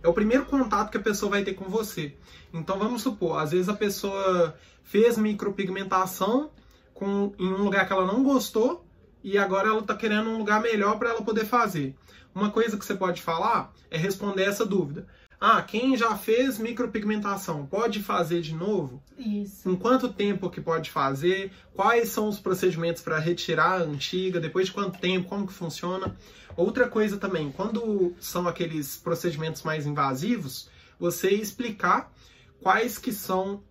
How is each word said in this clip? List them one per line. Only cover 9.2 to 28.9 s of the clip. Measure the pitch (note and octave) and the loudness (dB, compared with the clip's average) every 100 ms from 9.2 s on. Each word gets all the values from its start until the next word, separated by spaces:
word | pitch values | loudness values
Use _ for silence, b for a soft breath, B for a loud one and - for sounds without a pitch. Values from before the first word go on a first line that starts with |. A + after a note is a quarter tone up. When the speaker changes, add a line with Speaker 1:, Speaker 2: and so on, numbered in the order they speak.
Speaker 1:
e | F#3+ G3+ | 0 2
agora | G3 F#3+ G#3 | 2 2 2
ela | A3 | 0
tá | G#3+ G#3 | 0 -2
querendo | A3+ G#3 A3+ | 0 0 0
um | A3+ | -2
lugar | G#3 G#3+ | 2 2
melhor | A#3 G#3+ G3+ G#3 | 2 2 2 2
pra | A#3+ | 0
ela | A3+ | -2
poder | G#3+ A3 | 0 -2
fazer. | A3 B3 A3 E3+ C3+ - B B B | 2 2 2 0 -4 -8 B B B
Uma | F#3 G#3 | -4 0
coisa | A3 A3+ G#3 | 2 0 -2
que | |
você | - | -6
pode | G3 F#3 F3 | -2 -2 -2
falar | - E3 G#3+ G#3+ - b b | -4 -2 2 0 -2 b b
é | D#3+ | -4
responder | F#3+ F#3+ G3+ F#3+ | -2 -2 -2 0
essa | G3 G3+ | 0 0
dúvida. | A3 F#3+ D3 D3 - b b b | 0 0 -2 -6 -14 b b b
"Ah, | G#3 G#3 | 4 4
quem | - G#3+ C4 B3+ | 2 0 2 2
já | A#3 G3 | 2 0
fez | - A3+ C4+ A3 | 2 2 2 0
micropigmentação | A3+ A#3+ A#3+ A3 G3+ G#3+ G3+ F#3+ - D3+ C#3 | -4 -2 -2 -2 -2 -2 -2 -4 -4 -6 -4
pode | F#3+ A3+ G#3 | -2 0 -2
fazer | G3+ G3 D#3+ E3+ | -2 -2 0 -2
de | D#3+ | -2
novo?" | D#3+ F#3+ G3+ C#3 B2 _ - | -4 -2 -2 -2 -10 _ -8
Speaker 2:
Isso. | A3 G#3 G3+ - F#3+ | -4 -4 -6 -6 -2
Speaker 1:
"Em | |
quanto | F#3 G#3+ C4 B3+ | 0 4 4 2
tempo | G3+ G3+ F#3 F3+ | 0 0 0 -4
que | F3 | -6
pode | D#3 D#3+ D#3 | -2 -2 -2
fazer? | D#3 C#3 C3+ F3 F#3+ G3 B B | 0 0 2 2 2 -2 B B
Quais | - G3+ A#3 A3 | 0 4 4 2
são | - G#3+ | 0 -2
os | G3+ | -2
procedimentos | F#3+ F#3 F#3 D#3+ E3+ E3+ | -2 2 2 2 -2 -4
pra | - D#3 | -4 -2
retirar | D#3+ F3 - D#3 E3 F#3 | 0 -2 -2 2 2 2
a | |
antiga? | D#3+ D3 - F3+ F#3 F3+ | -2 -4 -4 -2 -2 -2
Depois | D#3+ F3+ F#3 | -2 -2 -2
de | |
quanto | G3+ G3 F#3 | -2 -4 -2
tempo? | F3+ F#3 F3+ | 0 0 -2
Como | G3+ G3 | -4 -6
que | |
funciona?" | - E3 - F3 F#3 F#3+ B B B B - | -6 -10 -6 -6 -4 -6 B B B B 0
Outra | G3 A#3+ B3 | 0 4 2
coisa | A3 G#3 G3+ | 2 0 0
também, | F#3+ E3+ D3 | -4 -2 -4
quando | C3+ G3 A3+ A#3 G3+ F3 - | -4 -2 -2 0 2 0 -2
são | - F3+ F3 | -6 -2 -2
aqueles | E3 E3 D#3 C#3 | -2 -4 -4 -6